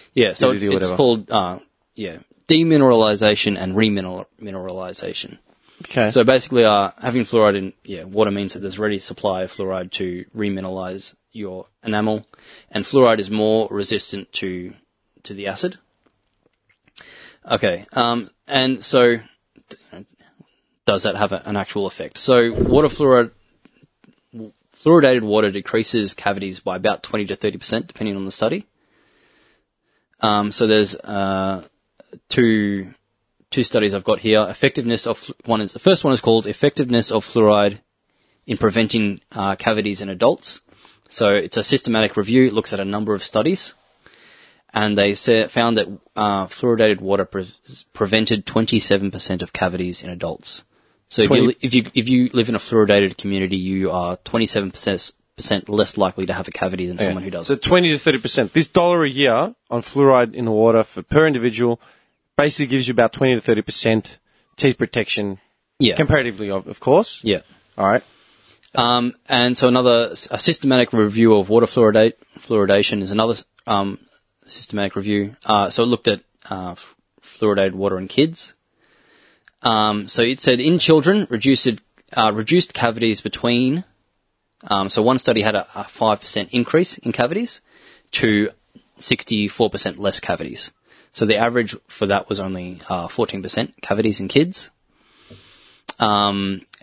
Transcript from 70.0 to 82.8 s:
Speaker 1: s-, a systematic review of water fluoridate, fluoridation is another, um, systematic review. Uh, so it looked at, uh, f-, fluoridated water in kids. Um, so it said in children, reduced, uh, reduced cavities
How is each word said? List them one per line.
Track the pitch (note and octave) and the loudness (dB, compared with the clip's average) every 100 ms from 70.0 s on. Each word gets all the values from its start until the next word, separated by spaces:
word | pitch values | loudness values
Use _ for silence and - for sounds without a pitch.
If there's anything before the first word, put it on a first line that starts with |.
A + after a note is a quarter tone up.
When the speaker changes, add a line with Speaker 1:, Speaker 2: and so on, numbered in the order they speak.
| A#2 | 2
Speaker 1:
s-, | - - | -4 -6
a | - | -2
systematic | - D#3+ C#3 B2+ A#2 | -2 0 2 2 2
review | A2+ G#2 A2 A2+ G#2 | 2 2 4 6 6
of | F#2+ | 4
water | A2+ A2+ | 2 4
fluoridate, | - A2 A2 A2+ - _ - | 4 4 6 4 0 _ -20
fluoridation | - A2 G2 G2+ G#2 G#2+ | -2 0 4 2 2 -2
is | F#2+ | -2
another, | G#2 A2+ A2 - _ - | 0 0 -2 -10 _ -4
um, | G#2 G2+ F#2+ _ _ _ _ | -2 -2 -8 _ _ _ _
systematic | - - - G#2 G2 G2 | -18 -16 -8 -6 -4 -4
review. | G2 G#2 G2+ A2+ - | -2 -2 -2 -6 0
Uh, | G#2 G2 | 0 2
so | - | 0
it | A#2+ | 0
looked | A#2+ A2+ | 0 0
at, | G2+ _ _ - | -2 _ _ -12
uh, | F#2+ F2+ | -10 -10
f-, | F2 - _ _ _ | -14 -20 _ _ _
fluoridated | - - G#2+ G2+ G2 | -20 -2 0 2 0
water | F#2 G2 F#2 | 0 -4 -4
in | F#2+ | -2
kids. | - D#3+ E3 - - _ _ _ _ _ _ _ _ _ _ | 0 0 -2 -12 -14 _ _ _ _ _ _ _ _ _ _
Um, | B2 A2 G#2+ G#2 G2 | -2 0 0 -2 -4
so | - | -2
it | A#2 C3 | -2 0
said | - B2 | 0 0
in | D3 F3 | 2 2
children, | - D#3 C#3+ G#3 F3+ | 4 4 4 0 -2
reduced, | A#2 C3 B2+ B2+ G#2+ _ _ _ | -2 2 2 0 -4 _ _ _
uh, | - A2 | -2 0
reduced | G#2+ G#2+ F3+ - | 0 0 0 0
cavities | - | -2